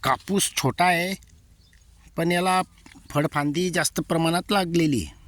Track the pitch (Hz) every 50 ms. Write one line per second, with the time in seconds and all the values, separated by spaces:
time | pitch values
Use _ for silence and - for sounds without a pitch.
0 | - 135 131 123 - - 190 196 - - - - - 131 117 - 175 180 180 170
1 | 175 185 190 - - - - - - _ - _ - _ - - - - - -
2 | - - - - 165 170 175 175 180 185 185 185 180 - - - - - - -
3 | - - - 147 147 151 - 147 143 147 143 170 185 180 160 180 156 - - -
4 | 156 - 175 165 165 165 165 180 180 - 208 202 190 170 170 170 160 151 143 113
5 | 85 76 - - -